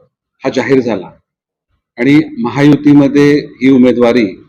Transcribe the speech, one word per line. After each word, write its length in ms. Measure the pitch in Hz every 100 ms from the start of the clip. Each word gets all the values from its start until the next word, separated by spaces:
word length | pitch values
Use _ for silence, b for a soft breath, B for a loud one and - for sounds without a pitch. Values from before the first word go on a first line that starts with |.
| _ _ _ _
हा 60 | 131
जाहीर 300 | 123 117 135
झाला 320 | 117 101 87 - _ _ _ _ _ _ _ -
आणि 460 | 123 147 156 -
महायुतीमध्ये 960 | 117 120 143 139 151 147 139 143 143 147
ही 320 | - - 131
उमेदवारी 720 | 135 123 120 120 120 104 87